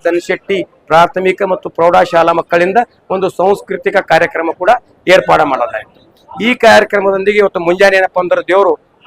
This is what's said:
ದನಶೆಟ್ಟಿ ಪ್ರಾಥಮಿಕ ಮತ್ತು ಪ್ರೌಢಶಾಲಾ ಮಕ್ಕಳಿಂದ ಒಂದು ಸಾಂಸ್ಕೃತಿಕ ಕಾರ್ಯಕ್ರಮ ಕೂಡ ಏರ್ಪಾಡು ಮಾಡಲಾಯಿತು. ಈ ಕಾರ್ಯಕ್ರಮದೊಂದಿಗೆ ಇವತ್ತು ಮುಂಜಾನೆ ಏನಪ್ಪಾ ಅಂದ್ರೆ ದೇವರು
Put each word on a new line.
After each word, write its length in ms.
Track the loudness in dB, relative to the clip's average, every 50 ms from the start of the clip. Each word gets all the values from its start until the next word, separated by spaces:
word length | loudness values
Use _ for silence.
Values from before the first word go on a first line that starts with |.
| 2
ದನಶೆಟ್ಟಿ 580 | -2 -4 -4 -4 -4 -8 -8 _ -6 -6 -6 -6 _ _ _ _ 0
ಪ್ರಾಥಮಿಕ 560 | 2 2 2 2 0 -4 -2 -2 -2 -2 -2
ಮತ್ತು 260 | -4 -4 -6 -6 -12
ಪ್ರೌಢಶಾಲಾ 640 | -4 0 0 2 4 2 0 2 0 0 2 2
ಮಕ್ಕಳಿಂದ 460 | 0 -2 -2 -2 -2 0 0 0 0 -2 -2 _ _ _ _ -8
ಒಂದು 200 | -6 -4 -4 -6
ಸಾಂಸ್ಕೃತಿಕ 680 | -4 -2 0 0 0 -2 -4 -12 -12 -6 -6 -2 -2 -2
ಕಾರ್ಯಕ್ರಮ 520 | -2 0 0 0 0 -2 -4 -6 -6 -6
ಕೂಡ 180 | -6 -4 0 0 0 0 _ _ _ _ 0 2
ಏರ್ಪಾಡು 380 | 2 2 4 2 0 0 2
ಮಾಡಲಾಯಿತು. 840 | 0 -2 -4 -4 -6 -6 -12 -14 _ _ _ _ _ _ _ _ _ -10 -6 -4
ಈ 120 | -4 -2
ಕಾರ್ಯಕ್ರಮದೊಂದಿಗೆ 840 | 2 4 4 4 4 2 2 -2 -2 0 0 -2 -2 -2 -2 0 0
ಇವತ್ತು 220 | 0 0 -2 -2
ಮುಂಜಾನೆ 380 | -2 -2 0 2 2 2 4 2
ಏನಪ್ಪಾ 240 | 0 0 -2 -4
ಅಂದ್ರೆ 200 | -2 -2 -2 -2
ದೇವರು 320 | -2 0 0 2 2 2 0 -4 _ _ _ _ -2